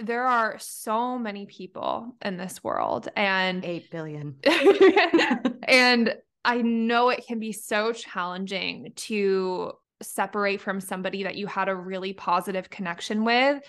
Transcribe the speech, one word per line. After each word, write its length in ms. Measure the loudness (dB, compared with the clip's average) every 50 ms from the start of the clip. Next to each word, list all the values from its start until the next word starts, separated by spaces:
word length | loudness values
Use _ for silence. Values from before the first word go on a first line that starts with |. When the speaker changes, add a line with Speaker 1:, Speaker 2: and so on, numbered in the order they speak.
Speaker 1:
there 240 | -6 -4 -2 0 2
are 340 | 2 2 2 2 0 -2 -6
so 600 | -12 -14 -14 -10 -6 -2 -2 -2 -2 -2 -4 -4
many 260 | -6 -6 -8 -8 -12
people 680 | -14 -14 -16 -16 -14 -10 -6 -2 -2 -2 -2 -6 -10 -14 -8 -8
in 120 | -6 -6
this 280 | -6 -8 -10 -10 -8 -6
world, 460 | -4 -2 -2 0 0 -2 -4 -4 -6 -4
and 480 | -2 0 2 2 2 0 0 0 -2 -4
Speaker 2:
Eight 280 | -6 -6 -8 -8 -10
billion. 440 | -10 -10 -8 -8 -8 -8 -10 -10 -12 0
Speaker 1:
<laughs> 1200 | 2 4 4 6 6 6 8 8 8 8 8 6 4 6 4 4 4 4 0 0 0 -2 -4 -2 0
and 520 | 4 4 6 6 6 6 4 4 2 0 -2 -8 _ _ _ -2
I 160 | -2 0 2
know 480 | 2 2 2 2 2 2 2 4 4 4
it 160 | 2 0 -2 -6
can 120 | -8 -6
be 120 | -6 -6
so 400 | -8 -8 -6 -2 -2 0 0 0
challenging 1000 | -2 -4 -8 -10 -8 -6 -6 -4 -6 -6 -6 -6 -4 -4 -4 -4 -6 -8 -12 -14 -14
to 800 | -14 -8 -4 -2 0 2 2 2 2 0 -2 -2 -4 -6 -8 -10 -14 _ _ _ _
separate 600 | -16 -10 -4 -4 -4 -2 -2 -2 0 0 -2 -2
from 180 | -4 -6 -6 -6
somebody 440 | -6 -8 -8 -6 -6 -6 -6 -4 -6
that 120 | -6 -6
you 100 | -6 -8
had 220 | -6 -4 -4 -2 -2
a 80 | -2
really 380 | -4 -6 -8 -8 -6 -6 -8 -8
positive 560 | -6 -2 0 0 0 0 -2 -4 -6 -6 -8
connection 560 | -10 -8 -6 -6 -6 -8 -6 -4 -2 0 2
with, 360 | 4 4 6 6 4 2 0 -4